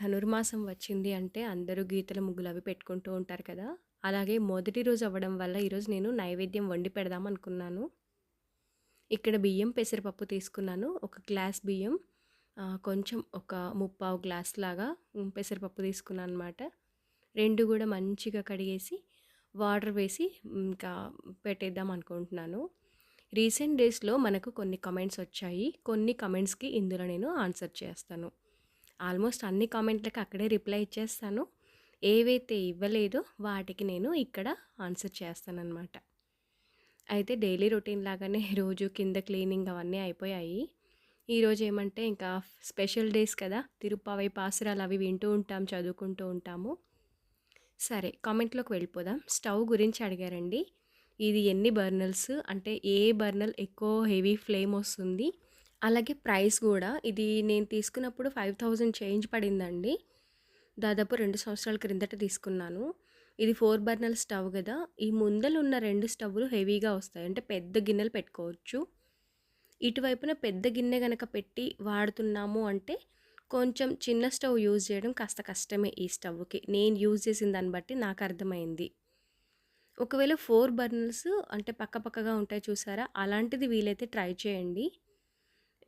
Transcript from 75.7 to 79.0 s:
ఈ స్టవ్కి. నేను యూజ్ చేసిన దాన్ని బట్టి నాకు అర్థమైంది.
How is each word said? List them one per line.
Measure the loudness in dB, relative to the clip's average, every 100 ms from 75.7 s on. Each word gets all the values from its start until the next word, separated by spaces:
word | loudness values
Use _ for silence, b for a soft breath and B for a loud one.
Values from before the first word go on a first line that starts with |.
| 0 0 -2
ఈ | -6
స్టవ్కి. | -4 -6 -8 -6 -8 0
నేను | 4 4 6
యూజ్ | 4 4 2
చేసిన | 2 2
దాన్ని | 0 -2
బట్టి | -4 -4
నాకు | -4 -2 -2
అర్థమైంది. | -4 -2 -4 -4 -4 -6 -6 _